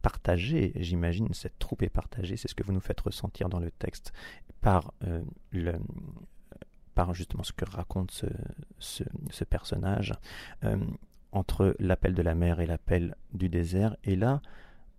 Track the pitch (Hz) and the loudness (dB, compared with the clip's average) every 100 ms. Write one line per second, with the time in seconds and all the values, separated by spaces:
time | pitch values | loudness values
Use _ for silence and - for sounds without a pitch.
0 | - - - 87 101 160 95 - 85 87 | 0 2 2 2 4 2 2 0 0 2
1 | 85 87 113 - - - - 110 90 - | 2 2 0 -2 -6 -6 -4 0 0 0
2 | - - 90 104 - - 98 95 - - | -2 -4 -4 -4 -6 -4 0 0 0 -2
3 | - - - - 92 90 82 - - - | -2 -4 -6 -2 -2 0 -2 -4 -6 -6
4 | - - - - - - 104 92 - - | -10 -12 -12 -16 -18 2 6 6 4 -4
5 | 90 82 - - - 92 85 85 101 - | -4 -2 -4 -10 -6 -2 0 -2 -6 -8
6 | - - - - - - - - - - | -12 -14 -16 -18 -20 -20 -20 -20 -2 2
7 | 87 87 87 - - - - - 92 95 | 2 0 -4 -4 -6 -4 -4 -4 -4 -2
8 | 90 - - - - - - - - - | -2 -4 -4 -4 -6 -10 -14 -14 -10 -6
9 | - - - - - - - 98 95 101 | -6 -6 -8 -6 -2 -2 0 0 2 2
10 | 104 - - - - - 110 101 107 - | 0 -4 -8 -14 -14 -4 0 0 -2 -6
11 | - - - 98 92 - 95 - 95 92 | -12 -20 -4 -2 0 4 4 4 2 4
12 | 98 92 85 82 87 82 82 82 - 90 | 4 4 4 4 4 4 2 0 2 2
13 | 85 - - 92 90 87 85 90 107 - | 2 -4 -10 -2 2 2 2 4 2 2
14 | 104 92 113 139 - - - - - | 2 4 4 2 -2 -14 -18 -20 -20